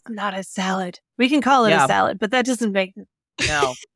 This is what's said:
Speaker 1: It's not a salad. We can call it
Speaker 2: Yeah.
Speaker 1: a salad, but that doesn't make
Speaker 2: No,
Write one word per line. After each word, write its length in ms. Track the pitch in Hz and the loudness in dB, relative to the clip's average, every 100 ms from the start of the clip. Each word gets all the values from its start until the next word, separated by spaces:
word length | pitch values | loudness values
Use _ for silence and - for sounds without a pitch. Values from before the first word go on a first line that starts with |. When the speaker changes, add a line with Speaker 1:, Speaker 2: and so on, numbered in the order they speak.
| - | -2
Speaker 1:
It's 80 | |
not 200 | 220 202 | -8 -6
a 100 | 190 | -6
salad. 560 | 190 - 190 190 180 - _ - | -8 -4 -2 -2 -4 -10 _ -2
We 100 | 247 | 0
can 120 | 294 | 2
call 240 | 240 269 | 4 4
it 60 | 226 | 4
Speaker 2:
Yeah. 140 | 165 | 4
Speaker 1:
a 40 | 135 | 4
salad, 320 | 196 - 196 | 2 0 0
but 100 | 214 | -2
that 160 | 254 247 | 0 0
doesn't 240 | 240 226 | 0 -2
make 240 | 196 190 202 190 _ _ - - | -2 -4 -6 -20 _ _ -8 -2
Speaker 2:
No, 260 | 151 135 127 - | 0 0 -4 -14